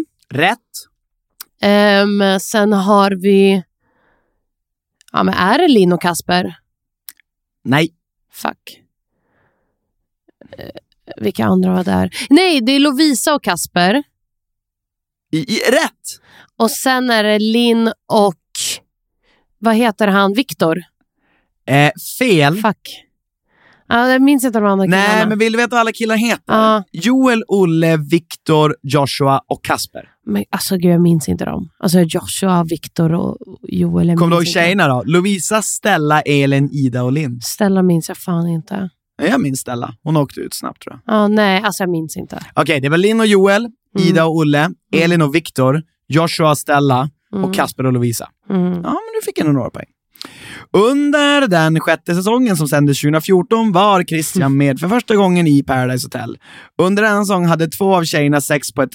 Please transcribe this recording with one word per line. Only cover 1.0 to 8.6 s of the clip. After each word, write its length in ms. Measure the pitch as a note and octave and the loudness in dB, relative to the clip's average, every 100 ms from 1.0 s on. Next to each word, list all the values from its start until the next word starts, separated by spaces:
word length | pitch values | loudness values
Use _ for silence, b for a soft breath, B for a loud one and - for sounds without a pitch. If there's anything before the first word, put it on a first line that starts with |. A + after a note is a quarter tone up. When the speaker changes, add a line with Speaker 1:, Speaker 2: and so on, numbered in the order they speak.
| _ _ _ _ - _ | _ _ _ _ -20 _
Speaker 2:
Ehm, 800 | G3+ G#3 G#3 G3+ G3+ G3+ G3 F#3+ | 0 2 4 2 2 0 0 0
sen 340 | - A3+ G#3 | -2 0 2
har 380 | G3+ F#3+ G#3 G3 | 2 2 2 2
vi... 520 | G3 F#3+ G3 G3 G3 - _ _ _ _ _ _ _ _ _ _ _ _ _ _ | 0 2 4 4 2 -2 _ _ _ _ _ _ _ _ _ _ _ _ _ _
Ja, 120 | - | -2
men 100 | F#3+ | -2
är 240 | - F3+ A#3 | 0 2 2
det 100 | F4+ | 4
Linn 260 | A#3+ F3+ | 4 4
och 80 | F3 | 2
Kasper? 540 | F3+ E3 - F3+ F#3+ E3+ _ _ _ _ - - _ _ _ _ | -2 -4 -4 -4 -4 -10 _ _ _ _ -20 -20 _ _ _ _
Speaker 1:
Nej. 260 | - C#3 E3 - _ _ _ | -2 0 0 -6 _ _ _
Speaker 2:
Fuck. 460 | - - - | -10 -10 -10